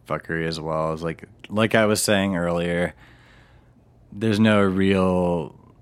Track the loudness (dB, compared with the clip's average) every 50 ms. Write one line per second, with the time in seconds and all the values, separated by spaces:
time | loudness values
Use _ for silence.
0 | _ -8 -8 -8 -6 -6 -6 -6 -4 -6 -6 -8 -8 -6 -4 -4 -4 -4 -6 -6
1 | -8 -10 -10 -10 -16 -20 -20 -20 -16 -6 -2 -2 0 2 2 2 2 2 2 0
2 | 0 0 0 0 0 0 -2 -2 -2 -2 -2 -2 -2 -2 -2 -2 -2 -4 -6 -12
3 | -20 -20 -20 -20 _ -20 -20 -20 -20 _ _ _ _ _ _ _ _ _ _ _
4 | _ _ -8 -4 -2 0 2 4 4 4 6 4 4 2 2 2 2 2 4 4
5 | 2 2 2 2 0 0 0 -2 -4 -8 -14 -20 -20 -20 -20 -20